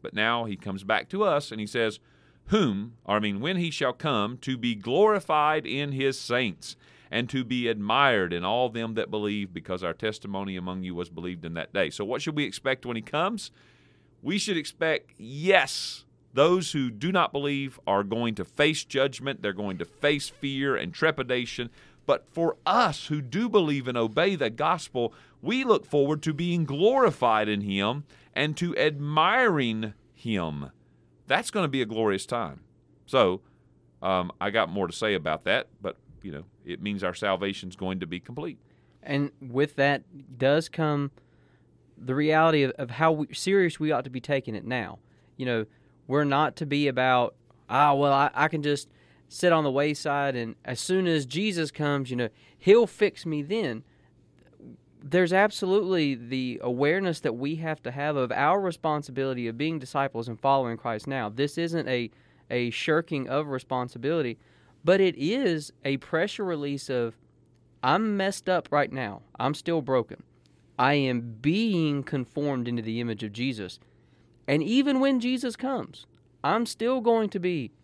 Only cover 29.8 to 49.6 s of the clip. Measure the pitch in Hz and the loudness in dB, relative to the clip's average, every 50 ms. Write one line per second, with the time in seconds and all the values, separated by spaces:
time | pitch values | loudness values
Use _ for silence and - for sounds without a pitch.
29.8 | 110 107 101 _ _ _ _ _ - 117 110 98 85 80 76 73 71 69 _ _ | -4 -6 -8 _ _ _ _ _ -6 -2 -2 0 0 -2 -4 -6 -8 -10 _ _
30.8 | _ _ _ _ _ _ _ _ _ - 131 165 226 - - 214 180 151 131 135 | _ _ _ _ _ _ _ _ _ 0 0 0 0 -2 -2 -2 -2 0 0 -2
31.8 | 123 110 113 110 113 107 98 95 - - 127 120 110 82 69 - - _ _ _ | -2 -2 -2 0 2 2 2 0 -2 -4 -6 -6 -6 -8 -10 -14 -20 _ _ _
32.8 | _ _ _ _ _ - - 135 113 92 110 95 _ _ _ _ _ _ _ _ | _ _ _ _ _ 0 4 4 6 6 4 0 _ _ _ _ _ _ _ _
33.8 | _ _ _ _ - 92 95 92 90 90 - _ 87 104 101 113 104 82 85 101 | _ _ _ _ -2 0 0 0 0 -2 -6 _ -6 -2 0 0 0 0 0 -2
34.8 | 95 85 85 - - 107 101 90 78 80 78 78 _ 90 98 127 - _ _ _ | -2 -2 -4 -4 -2 0 0 0 0 -2 -4 -2 _ 0 0 0 -2 _ _ _
35.8 | 101 95 - _ _ _ - - - 98 76 71 85 101 _ _ _ - 87 - | -8 -8 -8 _ _ _ -20 -16 -14 -12 -12 -12 -14 -16 _ _ _ -12 -10 -8
36.8 | - 104 104 98 98 90 87 - - 101 95 87 98 101 101 - - 92 90 - | -6 -6 -6 -2 -4 -4 -4 -2 0 0 0 0 0 -4 -4 -6 -10 -14 -10 -6
37.8 | 95 92 95 95 90 82 85 90 - - 123 135 151 170 135 - _ _ _ _ | -6 -4 -4 -4 -6 -6 -8 -10 -10 -10 -12 -10 -10 -10 -12 -14 _ _ _ _
38.8 | _ _ _ _ - - 143 139 143 143 - _ 139 127 120 131 147 151 - - | _ _ _ _ -8 -4 -2 -2 -2 -2 -4 _ -16 -6 0 0 0 0 2 2
39.8 | 139 143 143 135 - _ - 139 139 - 127 120 127 135 143 156 160 - - - | 2 2 2 0 -4 _ -20 -20 -20 -20 -6 0 2 4 4 2 0 -2 -4 -2
40.8 | 160 151 147 143 143 139 _ - _ _ _ _ _ _ _ _ _ _ _ _ | 0 0 0 0 -2 -4 _ -14 _ _ _ _ _ _ _ _ _ _ _ _
41.8 | _ _ _ - - 127 131 139 151 151 156 156 160 165 160 151 139 131 - - | _ _ _ -14 -6 -4 -2 0 2 4 6 6 6 6 6 6 4 2 0 -4
42.8 | 139 120 120 123 160 165 160 151 151 - - - - 185 196 196 185 170 156 - | -8 -8 -4 2 2 2 2 2 -2 -6 -6 -6 -2 2 4 4 4 2 0 -2
43.8 | 156 151 151 123 127 139 127 131 117 - 147 135 131 - 110 101 - 104 127 123 | -2 0 0 -2 -2 -4 -10 -10 -4 -2 -2 -2 -2 -4 -8 -8 -6 -4 -4 -4
44.8 | 110 82 - - _ _ _ _ _ _ _ - 131 127 120 113 110 104 _ _ | -4 -6 -10 -16 _ _ _ _ _ _ _ -8 -4 -2 -2 -2 -2 -4 _ _
45.8 | _ _ _ _ _ - 127 143 147 143 139 139 156 139 - - 165 143 143 143 | _ _ _ _ _ -2 0 2 2 4 4 2 2 2 0 -4 -4 -2 0 2
46.8 | 147 143 127 123 127 127 127 123 120 - - _ _ _ _ _ _ _ 113 135 | 2 2 2 2 4 4 4 4 4 2 -2 _ _ _ _ _ _ _ 4 6
47.8 | 147 147 143 139 143 143 139 139 143 147 - - 147 156 165 156 143 147 147 139 | 6 6 6 4 4 4 4 4 4 2 2 2 0 2 0 0 0 0 -2 -2
48.8 | - _ _ _ _ _ _ _ _ _ - - - 180 170 160 | -4 _ _ _ _ _ _ _ _ _ -8 0 4 4 4 4